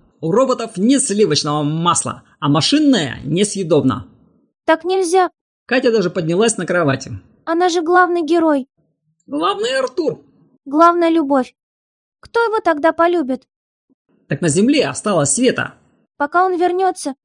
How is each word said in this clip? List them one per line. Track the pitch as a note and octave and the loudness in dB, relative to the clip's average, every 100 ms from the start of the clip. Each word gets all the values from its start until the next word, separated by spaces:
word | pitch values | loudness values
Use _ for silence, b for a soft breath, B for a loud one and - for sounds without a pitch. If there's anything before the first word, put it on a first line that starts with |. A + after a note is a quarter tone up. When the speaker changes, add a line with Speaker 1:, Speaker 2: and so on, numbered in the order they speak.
| _ _ | _ _
Speaker 1:
У | D#3+ | -2
роботов | G3+ C4 A#3 A3+ F3+ | 2 2 0 -6 -2
нет | A3 C#4 | 2 2
сливочного | - G#3 F#3 C#3+ D3+ D3+ | 0 0 0 0 -2 -2
масла, | D3 D#3+ F3 E3 B2 - _ b | -2 -2 0 -2 -4 -10 _ b
а | D3 | 0
машинное | D3+ - D4 D4 C4 C3+ A2 B2+ | 0 2 2 4 2 0 -6 -4
несъедобно. | F3 G#3 G3 E3 D#3 C3 - - _ _ _ _ _ | -2 -2 -2 0 2 2 -2 -6 _ _ _ _ _
Speaker 2:
Так | - D#4+ E4+ | -2 -2 -2
нельзя. | F#4+ F4 F#4 F4+ - _ _ - | -2 0 2 0 -4 _ _ -4
Speaker 1:
Катя | B3+ B3+ | 0 2
даже | A3 F3 | 0 0
поднялась | F3+ D#3+ F3 A3+ A3 | -2 -2 0 0 -2
на | E3+ | -4
кровати. | F3 D3+ C3 - G#2+ - _ | -2 0 -2 -6 -14 -16 _
Speaker 2:
Она | - E4 F4+ | -6 -2 0
же | F4 | 0
главный | D#4+ F4+ F4+ F4 | 0 2 2 0
герой. | D4+ E4+ D#4+ C#4+ B3+ _ _ _ _ _ - | 0 0 2 0 -4 _ _ _ _ _ -10
Speaker 1:
Главный | C#4+ F4 G4+ A#4 C5 | -6 -4 -4 -4 -2
Артур. | B4+ - D4+ - _ _ _ _ | -4 -4 -4 -6 _ _ _ _
Speaker 2:
Главная | C#4 D4 E4+ F4 E4 | -4 2 4 4 2
любовь. | E4 C#4 C#4 B3 _ _ _ _ _ _ _ | 0 2 0 -2 _ _ _ _ _ _ _
Кто | - A4+ A#4 | -6 -2 0
его | G#4+ | 0
тогда | F4 D4+ D#4+ | 0 2 2
полюбит? | D#4+ E4+ F4 B3+ B3+ _ _ _ _ _ _ _ _ - | 2 2 0 -2 -6 _ _ _ _ _ _ _ _ -10
Speaker 1:
Так | C#3+ | -4
на | E3+ | 0
Земле | D#3 A#3 D4+ C#3+ | 2 2 2 0
осталась | B2+ G#3 F3 C#3 | -4 -2 0 0
Света. | - B3 - - - _ _ _ - | 0 0 0 -6 -10 _ _ _ -8
Speaker 2:
Пока | C#4+ F4 F#4 | -4 0 0
он | F4 | 0
вернется, | F4+ F4+ F#4+ F4+ C#4+ C4 | 0 0 -2 -2 -8 -10